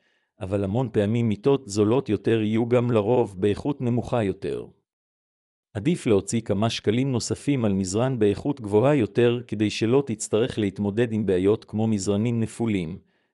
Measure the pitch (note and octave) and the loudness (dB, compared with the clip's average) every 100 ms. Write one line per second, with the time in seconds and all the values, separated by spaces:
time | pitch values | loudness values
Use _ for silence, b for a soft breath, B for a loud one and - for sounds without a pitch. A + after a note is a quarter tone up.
0 | _ _ _ - G2 G2+ G2 A2 C3 A2 | _ _ _ -14 -6 -2 -2 -2 -2 0
1 | G2+ A#2 A#2 G2+ C3+ C#3 C3+ G2 G#2 B2+ | 0 2 0 0 2 0 0 0 2 2
2 | - - B2 A2+ G#2+ A2 A#2+ B2 A#2+ A2+ | 0 -2 0 0 0 0 2 2 2 0
3 | G2+ B2+ A2+ F#2 G#2 G2 C#3+ C#3+ B2 A#2+ | 2 2 0 0 -2 0 -4 -4 -2 -2
4 | A2 B2 G#2 F2+ F2 B1 A#1+ _ _ _ | -2 -2 -2 -4 -6 -8 -10 _ _ _
5 | _ _ _ _ _ _ _ G#2+ G#2 F3 | _ _ _ _ _ _ _ -4 -2 0
6 | B2+ G2 - A#2 - G2 A2+ - - A2+ | 2 2 2 -4 -2 0 0 -2 -2 0
7 | C3+ A#2+ - G#2+ - C#3+ A2+ F#2+ F#2 G2+ | 0 -2 -4 -6 -2 0 0 0 0 0
8 | B2+ B2+ G#2 G2+ C#3+ C#3+ G#2+ G#2 B2+ D3 | 0 2 2 2 -2 -6 0 2 4 2
9 | G#2 - A#2+ A#2+ A#2 G#2 G#2+ - A2+ C3 | 0 2 2 2 -4 -2 -2 0 2 2
10 | C#3 G#2+ - G#2+ B2+ - G#2 F#2+ G2+ G2+ | 0 -6 -2 0 0 0 -2 -2 -4 0
11 | B2 A2 G2 F2+ F#2+ A2 - G#2+ A2+ G#2 | -2 0 0 2 2 0 -2 -2 0 0
12 | F#2+ G2+ A#2 A#2 A2 - A#2 G2+ E2 F#2 | 0 0 0 -2 -4 -4 -2 -2 -4 -10
13 | _ _ _ | _ _ _